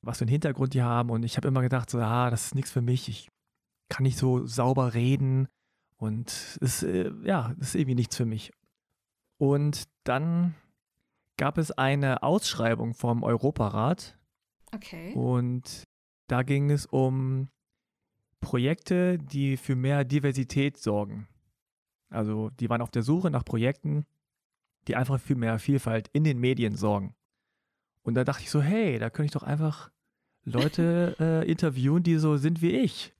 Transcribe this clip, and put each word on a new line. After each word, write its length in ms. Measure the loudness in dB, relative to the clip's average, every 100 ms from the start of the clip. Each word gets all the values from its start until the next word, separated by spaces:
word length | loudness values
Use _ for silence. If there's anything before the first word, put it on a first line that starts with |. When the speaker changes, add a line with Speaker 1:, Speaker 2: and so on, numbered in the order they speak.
Speaker 1:
was 160 | -8 -2
für 60 |
einen 80 | 0
Hintergrund 420 | 2 0 0 0
die 80 | 2
haben. 300 | 2 2 0
Und 100 | 0
ich 160 | -2 -2
hab 80 | 0
immer 160 | 2
gedacht, 300 | 2 0 -2
so, 80 | -2
ah, 320 | 0 2 2
das 160 | 0 -2
ist 80 | -4
nix 160 | -2
für 100 | -2
mich, 260 | 2 0 -2
ich 220 | -12 -14 _ _ _ _ _ _
kann 140 | 0
nicht 160 | 0 2
so 300 | 2 2 0
sauber 480 | 0 2 2 2 2
reden 520 | 2 2 2 2 0 _ _ _ _ _
und 600 | -6 -4 -6 -10 -12 -4
ist, 240 | -2 -2
äh, 280 | -2 0 -2 -4
ja, 320 | -2 0 -2 -6
ist 140 | -4 -2
irgendwie 200 | 0 0
nichts 220 | 0 -2
für 80 | -4
mich. 260 | -4 -10 _ _ _ _ _ _ _ _ _
Und 480 | 2 4 2 -2 -8 _
dann 500 | -2 -2 0 2 0 -2 _ _ _ _ _ _ _ -4
gab 200 | -2 0
es 140 | -2
eine 520 | 0 2 4 2 2
Ausschreibung 680 | 2 2 0 0 0 2 -2
vom 300 | -2 0 0
Europarat. 960 | 2 2 0 0 -2 0 0 0 -6 -20 _ _ _ _ -14 -14
Speaker 2:
Okay. 380 | -12 -14 -8
Speaker 1:
Und 720 | -4 0 0 0 -4 -8 -18 -18 _ _ _ _
da 160 | -2
ging 260 | 0 0 2
es 160 | 0 0
um 600 | 0 0 0 -2 -4 -6 _ _ _ _ _ _ _ _ _
Projekte, 760 | -4 0 0 -2 0 2 2 0
die 380 | -4 -2 0 -2
für 220 | -2 0
mehr 260 | 2 2
Diversität 720 | 2 2 0 0 -2 0 0 -2
sorgen. 520 | -2 0 -2 -8 -14 _ _ _ _ _ _ _ _
Also 360 | -4 -2 -2 -6
die 180 | -4 -2
waren 120 | -2
auf 100 | -2
der 120 | -4
Suche 280 | 0 0 2
nach 140 | -2 -2
Projekten, 600 | 0 0 -2 -4 -4 -4 _ _ _ _ _ _ _ -4
die 80 | -2
einfach 240 | 0 -2
für 160 | 0 0
mehr 240 | 0 -2
Vielfalt 500 | 2 0 2 -2 -2
in 100 | 0
den 160 | 2 2
Medien 360 | 2 2 0 0
sorgen. 400 | 0 0 -2 -12 _ _ _ _ _ _ _ _
Und 120 | -2 0
da 80 |
dachte 200 | 0 -2
ich 60 | -2
so, 120 | 0
hey, 380 | 2 2 2 0
da 100 | -4
könnte 180 | -2 -4
ich 40 |
doch 120 | -2
einfach 480 | -4 -2 -2 -4 -12 _ _ _ _ _
Leute, 720 | -4 0 0 2 2 4 0 0
Speaker 2:
<laughs> 20 |
Speaker 1:
äh, 300 | 0 2 2
interviewen, 540 | 2 0 2 2 4
die 140 | 4 4
so 200 | 4 2
sind 240 | 2 2
wie 100 | 0
ich. 420 | 2 0 -2 -16 _